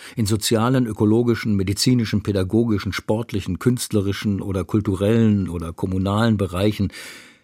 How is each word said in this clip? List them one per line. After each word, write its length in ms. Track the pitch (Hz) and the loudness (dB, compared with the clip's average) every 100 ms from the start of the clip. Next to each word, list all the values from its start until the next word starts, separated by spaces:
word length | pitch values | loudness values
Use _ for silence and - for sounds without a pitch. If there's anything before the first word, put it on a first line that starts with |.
| - - | -10 -4
in 100 | 104 | 0
sozialen, 600 | 107 - 113 117 131 120 | 0 0 2 2 2 0
ökologischen, 720 | 107 107 113 120 110 113 101 | 0 2 4 2 0 0 0
medizinischen, 680 | 95 101 - 123 110 107 | 0 0 2 2 2 -2
pädagogischen, 680 | 101 101 92 110 120 101 98 | 0 -2 2 2 2 0 -2
sportlichen, 680 | - - 110 117 101 92 90 | -4 -2 -2 -4 -6 -4 -2
künstlerischen 840 | 131 123 - 107 98 98 107 98 | 0 0 0 -2 0 -2 -2 -2
oder 220 | 98 92 | -2 -4
kulturellen 840 | 90 110 101 92 101 117 113 101 90 | -2 -2 0 0 2 4 4 2 0
oder 240 | 85 82 | -4 -8
kommunalen 640 | 82 92 95 95 104 117 104 | -6 -4 -2 0 2 2 2
Bereichen 560 | 95 87 104 104 95 - - - - _ | 0 0 0 0 -2 -4 -16 -18 -20 _